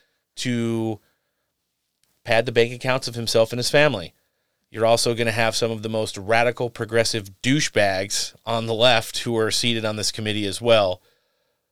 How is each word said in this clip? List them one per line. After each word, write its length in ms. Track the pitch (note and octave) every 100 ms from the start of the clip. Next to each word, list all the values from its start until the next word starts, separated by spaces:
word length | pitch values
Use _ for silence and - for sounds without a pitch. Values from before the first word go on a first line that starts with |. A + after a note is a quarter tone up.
| _ _ _ -
to 600 | B2+ A#2+ A#2 A2+ A2+ G#2 _ _ _ _ _ _ _ _ _ _ _ _ -
pad 200 | A2+ B2+
the 60 |
bank 220 | A#2 A#2
accounts 340 | A#2+ B2+ B2+ B2
of 80 | A#2
himself 360 | A2+ A#2 A2+
and 80 | A#2+
his 120 | A#2+
family. 420 | D3 D3+ G#2+ D#2+ - _ _ _ _ _
You're 160 | G#2+ A2+
also 300 | A#2 B2 A2+
gonna 160 | A#2
have 240 | A2 A2+ -
some 160 | A2+
of 120 | A2+
the 60 | A2
most 280 | A2 G#2+ G#2
radical 520 | F#2+ A2+ A#2+ A#2+ A#2+
progressive 720 | - G#2+ A#2 A2+ A2+ G2 G2
douchebags 960 | B2 D3 C#3+ A2 G2+ F#2+ G#2 - - - -
on 200 | A#2 A2+
the 80 |
left 460 | A2 B2 A2+ - -
who 180 | A#2+ A2+
are 140 | A2
seated 340 | - A#2+ A2+ A2
on 100 | G#2+
this 160 | G2+
committee 340 | - G#2+ G#2 G2+
as 160 | F#2
well, 400 | A#2 A2+ F#2+ F#2 _ _ _ _ _ _ _